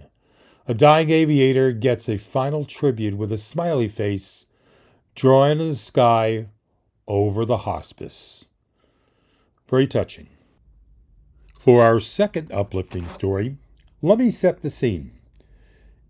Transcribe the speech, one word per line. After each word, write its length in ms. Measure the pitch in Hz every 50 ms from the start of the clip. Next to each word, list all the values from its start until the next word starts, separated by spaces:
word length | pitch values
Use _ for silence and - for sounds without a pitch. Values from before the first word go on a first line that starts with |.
| - _ _ _ _ _ _ _ _ _ _ _ _
A 80 | - 120
dying 360 | 107 147 147 151 160 165 151
aviator 640 | 160 160 160 151 151 139 131 135 131 131 131 131 120
gets 340 | 110 110 131 120 113 -
a 80 | - 110
final 480 | 101 - - - 135 131 143 151 151 143
tribute 540 | - - - 151 143 120 107 110 104 98
with 160 | 101 107 101 110
a 40 |
smiley 520 | 104 - - - 170 170 175 160 131 117 104
face 560 | 107 - 104 101 101 95 - - - - - _ _ _ _ _ _ _ _ _ _ _ _ _ _
drawn 380 | - - 131 135 131 139 147
in 60 | 151
the 180 | 156 165 160 147
sky 720 | - - - - 143 123 117 117 113 113 113 113 110 113 104 - _ _ _ _ _ _ _ _ _ _
over 380 | - 104 101 104 104 98 107 113
the 140 | 110 120
hospice. 880 | 101 - 107 87 80 - - - - - - - - - - - - - _ _ _ _ _ _ _ _ _ _ _ _ _ _ _ _ _ _ _ _ _ _ _ _
Very 200 | _ 127 131 135
touching. 420 | - - 117 95 - - - - - _ _ _ _ _ _ _ _ _ _ _ _ _ _ _ _ _ _ _ _ _ _ _ - _ _
For 240 | - 135 120 120 117
our 160 | 113 113 113
second 500 | - - - - 208 208 - 165 156 - -
uplifting 560 | 98 101 - - 92 92 - - 92 87 82
story, 480 | - - - 95 98 95 107 131 139 - _ _ _ _ _ _ _ _
let 160 | - 165 208
me 140 | 226 254 226
set 300 | - - - 180 165 -
the 80 | - 147
scene. 420 | - - - 120 95 78 71 64 - - _ _ _ _ _ _ - _ _ _ _ _ _ - _ _ _